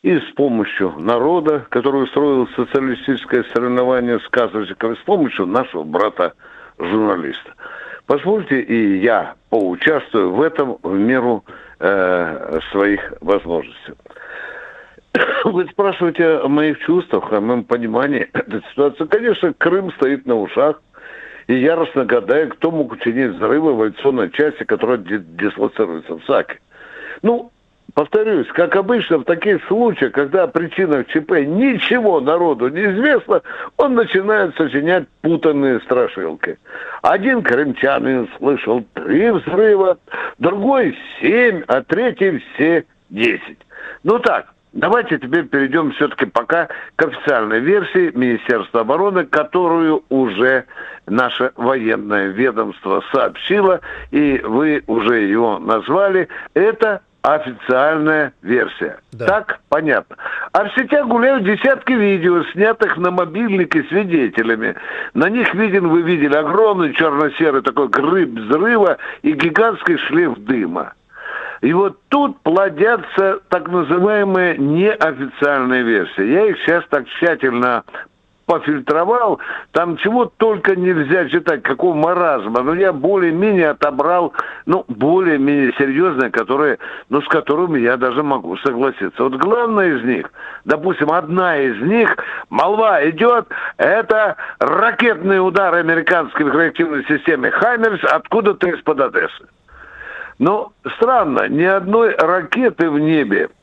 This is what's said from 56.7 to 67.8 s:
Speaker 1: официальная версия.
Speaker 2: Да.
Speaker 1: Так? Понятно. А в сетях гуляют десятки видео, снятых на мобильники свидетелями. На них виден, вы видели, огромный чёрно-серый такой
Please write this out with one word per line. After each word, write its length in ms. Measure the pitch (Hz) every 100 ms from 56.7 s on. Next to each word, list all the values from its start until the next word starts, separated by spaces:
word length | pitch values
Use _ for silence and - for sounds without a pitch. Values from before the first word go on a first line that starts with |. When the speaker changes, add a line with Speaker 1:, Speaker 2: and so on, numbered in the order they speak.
| 220 220 196 _ _
Speaker 1:
официальная 1120 | 127 151 131 113 - 127 147 160 151 156 139 _
версия. 560 | 87 123 92 - 82 - _
Speaker 2:
Да. 140 | 113 117
Speaker 1:
Так? 340 | 208 - - _
Понятно. 480 | 147 156 117 - - - - -
А 120 | -
в 100 | 208
сетях 320 | - 269 294 254
гуляют 380 | 233 247 269
десятки 480 | 190 208 262 269 -
видео, 500 | 254 202 196 170 175 151
снятых 440 | 175 214 220 202 156
на 160 | 180
мобильники 680 | 180 170 170 233 190 170 156 139
свидетелями. 840 | 180 202 165 117 - 113 113 110 - - - -
На 140 | - 165
них 260 | 233 208
виден, 340 | 180 220 190 175
вы 140 | 165
видели, 320 | 170 175 143
огромный 580 | 147 156 185 220 190 156
чёрно-серый 680 | 120 160 143 151 143 160 135
такой 260 | 135 120